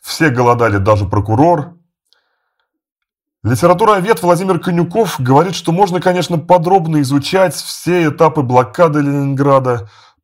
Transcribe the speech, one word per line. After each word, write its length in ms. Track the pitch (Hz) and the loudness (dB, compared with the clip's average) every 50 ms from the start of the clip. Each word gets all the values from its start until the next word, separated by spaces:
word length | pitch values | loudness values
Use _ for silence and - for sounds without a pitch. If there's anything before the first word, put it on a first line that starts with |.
Все 280 | _ - - - 165 156 | _ -14 -4 -2 0 0
голодали, 480 | 123 123 123 120 120 117 117 113 101 101 | 0 2 2 2 2 2 0 0 0 0
даже 280 | 95 110 107 101 101 | 2 2 0 0 0
прокурор». 720 | 90 - 104 98 101 110 120 151 170 175 165 139 - - _ _ _ _ _ _ _ _ _ _ _ _ _ _ _ _ _ _ _ _ _ _ _ _ _ _ _ _ _ _ _ _ _ - | -2 -2 -4 -2 0 0 2 2 2 2 0 -2 -8 -16 _ _ _ _ _ _ _ _ _ _ _ _ _ _ _ _ _ _ _ _ _ _ _ _ _ _ _ _ _ _ _ _ _ -4
Литературовед 760 | 104 127 - - 175 180 170 226 214 208 190 175 220 220 226 | -4 -2 0 2 2 4 4 4 4 2 2 2 0 -2 0
Владимир 380 | 180 175 175 165 196 190 185 165 | 2 0 0 0 0 -2 -2 -2
Конюков 600 | - 185 175 170 170 175 175 220 226 165 - - | -2 -2 -2 -2 -2 -2 -2 -2 -2 -2 -4 -4
говорит, 360 | 127 123 135 143 170 196 175 | -2 2 2 2 2 0 -4
что 160 | - - - | -6 -4 -2
можно, 280 | 165 175 208 185 175 180 | 0 0 0 0 0 -2
конечно, 380 | - 185 180 180 175 - 175 156 | -2 0 0 0 -2 -2 -4 -6
подробно 640 | 170 175 180 180 156 175 196 190 160 165 160 151 | 0 2 2 2 2 2 0 0 0 0 -2 -2
изучать 540 | 143 127 139 143 139 - 185 190 190 180 - | 0 0 -2 -2 -2 -2 0 0 0 0 0
все 540 | - - - - - - 165 175 180 165 151 | -6 -12 -12 -14 -8 -4 -2 0 0 0 -2
этапы 340 | 139 - 165 156 156 156 135 | 0 2 0 2 2 0 -2
блокады 580 | 120 127 123 123 120 - - 175 165 147 151 | 2 2 2 2 0 2 2 2 2 2 0
Ленинграда, 880 | 143 143 139 143 139 139 139 131 139 143 139 135 127 127 123 110 104 107 _ _ _ _ _ _ | -2 -2 -2 -2 -4 -4 -2 -2 0 2 2 2 2 0 -4 -4 -6 -12 _ _ _ _ _ _